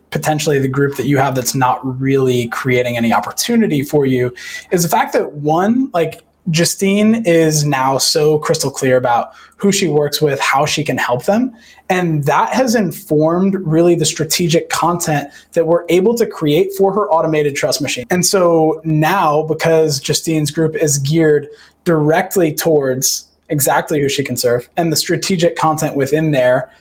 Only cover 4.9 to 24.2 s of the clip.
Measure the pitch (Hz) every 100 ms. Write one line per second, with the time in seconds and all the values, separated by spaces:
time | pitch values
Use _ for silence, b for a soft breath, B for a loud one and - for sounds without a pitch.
4.9 | 208 - - - 147 147 160 196 254 269
5.9 | 175 156 - _ _ - 160 165 - 196
6.9 | 202 214 226 220 165 160 156 147 135 131
7.9 | 135 - 160 151 151 151 160 135 - 135
8.9 | 127 123 117 - B B - 202 196 175
9.9 | 147 147 - 151 135 - 139 147 - 147
10.9 | 131 - 123 - 208 262 B B B -
11.9 | 185 175 156 143 143 214 214 262 233 180
12.9 | - - 151 156 175 196 190 160 156 175
13.9 | 165 151 - 156 - 170 160 156 - 165
14.9 | 175 170 147 - B B 165 160 170 -
15.9 | 170 196 233 214 - 156 151 190 - 196
16.9 | 196 202 160 160 156 147 135 147 - 139
17.9 | - 120 180 180 196 175 165 156 156 160
18.9 | 156 156 196 165 147 156 156 165 160 156
19.9 | 139 - 147 - 156 151 - 160 156 156
20.9 | 143 139 160 160 147 147 B B B -
21.9 | 165 151 165 190 196 165 - 170 151 135
22.9 | 131 - - - _ - 151 131 147 -
23.9 | 156 139 143